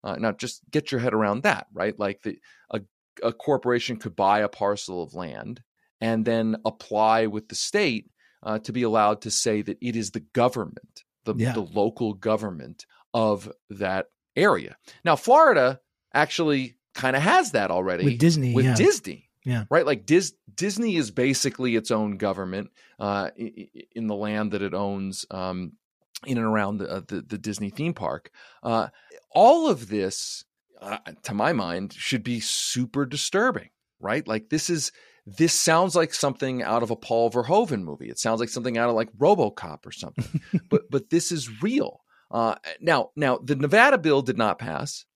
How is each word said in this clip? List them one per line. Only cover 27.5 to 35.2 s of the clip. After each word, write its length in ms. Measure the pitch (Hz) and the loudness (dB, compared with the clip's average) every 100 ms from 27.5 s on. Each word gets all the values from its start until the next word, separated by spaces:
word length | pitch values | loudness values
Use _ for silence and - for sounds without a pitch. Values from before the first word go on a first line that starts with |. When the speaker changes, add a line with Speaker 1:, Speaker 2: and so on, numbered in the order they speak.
| 98 101 | -6 -8
Speaker 1:
theme 240 | - 160 | -4 -6
park. 360 | 165 85 71 - _ - _ | -4 -6 -8 -12 _ -20 _
Uh, 260 | - 113 - _ _ - _ | -4 -2 -2 _ _ -20 _
all 360 | - 220 330 320 | 6 8 8 4
of 180 | 156 104 | 0 -2
this, 560 | 104 95 - - - - _ _ _ | -2 -2 -4 -10 -12 -16 _ _ _
uh, 160 | - - - 80 | -12 -12 -12 -16
to 100 | - | -8
my 200 | 101 127 | -2 0
mind, 380 | 143 90 87 98 | 0 -2 -6 -8
should 280 | - - 127 | -8 -4 -4
be 180 | 113 117 | -2 -6
super 640 | - - - 127 123 139 135 | -4 -4 -4 -4 -4 -4 -4
disturbing, 640 | 143 - 190 247 220 - _ _ _ | -4 -2 0 0 -2 -10 _ _ _
right? 260 | 98 131 156 | -4 -4 -2
Like, 220 | 110 110 | -4 -2
this 180 | 156 - | -4 -2
is, 240 | 170 - _ - _ | -2 -4 _ -20 _